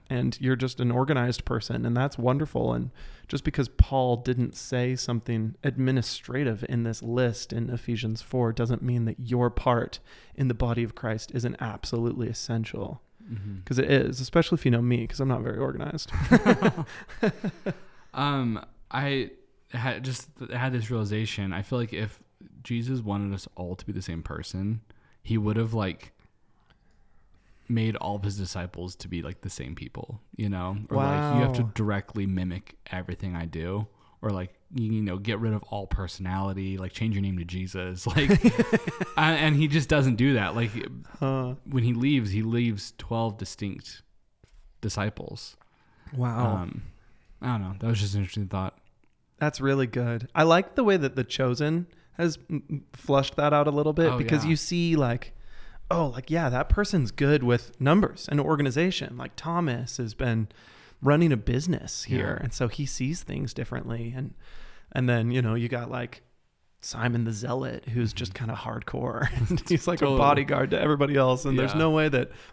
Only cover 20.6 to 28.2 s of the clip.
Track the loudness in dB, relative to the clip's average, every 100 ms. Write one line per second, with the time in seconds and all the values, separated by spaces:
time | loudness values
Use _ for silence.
20.6 | 0 0 0 -2 0 -2 -2 -2 -4 -4
21.6 | -2 -2 -2 -4 -6 -8 _ _ -20 -16
22.6 | -6 -4 -2 -4 -2 -2 -2 -6 -8 -10
23.6 | -8 -8 -8 -8 -6 -8 -8 -8 -8 -4
24.6 | -4 -4 -8 -20 _ _ -2 0 2 0
25.6 | 0 0 -2 -6 -12 _ _ _ _ _
26.6 | _ _ _ _ _ -20 _ -20 _ _
27.6 | -2 0 2 0 -4 -2